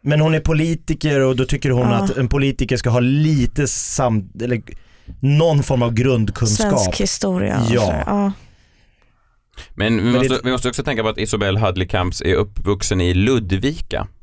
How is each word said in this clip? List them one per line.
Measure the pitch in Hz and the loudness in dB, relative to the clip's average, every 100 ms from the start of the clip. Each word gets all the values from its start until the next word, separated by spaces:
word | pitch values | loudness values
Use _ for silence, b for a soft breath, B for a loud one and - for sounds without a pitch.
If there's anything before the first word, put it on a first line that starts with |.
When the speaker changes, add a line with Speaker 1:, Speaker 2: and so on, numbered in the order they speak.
Speaker 1:
men | - 151 | 2 2
hon | 156 | 2
är | 156 | 2
politiker | 156 156 165 165 - 156 156 143 | 2 2 0 -2 -4 -4 0 2
och | 131 127 | 2 2
då | 131 | 0
tycker | 139 143 | 0 2
hon | 127 123 | 2 2
Speaker 2:
Ja. | 120 | 2
Speaker 1:
att | 98 113 | 0 0
en | 120 | 0
politiker | 143 139 131 123 123 | 0 0 -2 -2 0
ska | - | 2
ha | 120 | 2
lite | 123 143 151 151 120 - 139 | 2 2 2 2 0 0 -2
sam-, | - - - 131 110 95 - | -2 -4 -2 0 0 -4 -8
eller | 120 120 - - B B B 90 | -4 -4 -6 -20 B B B -4
någon | 131 147 165 151 | 0 4 4 2
form | 131 131 | 2 0
av | 120 | 0
grundkunskap. | 113 131 123 107 - 113 107 214 - | 2 2 2 0 0 0 0 2 2
Speaker 2:
Svensk | 95 - | 0 0
historia | 196 - 196 180 101 - 113 | -2 -2 -2 -2 0 0 2
och | 117 | 2
Speaker 1:
Ja. | |
Speaker 2:
sådär, | 92 - - | 0 -2 -2
ja. | 104 101 98 b b b b b b b b b b _ B B - | -2 -2 -4 b b b b b b b b b b _ B B -4
Speaker 3:
Men | 104 113 | 0 0
vi | |
Speaker 1:
Men | 107 | 2
Speaker 3:
måste, | 123 131 | 2 2
Speaker 1:
det | 131 | 0
Speaker 3:
vi | 123 | -2
måste | 127 127 | -2 -2
också | 120 | -4
tänka | - 120 | -4 -2
på | 110 | -2
att | 107 | -2
Isabel | 110 107 101 98 | -2 0 0 0
Hadley | 107 90 92 | 0 -2 -2
Kamps | 101 90 - | -2 -2 -2
är | - 65 | 0 0
uppvuxen | 104 - - 101 - 95 | 0 -4 -2 -2 0 0
i | 87 | 2
Ludvika. | 90 107 131 95 95 127 160 - - 98 - | 2 2 0 0 -2 -2 -4 -6 -6 -8 -12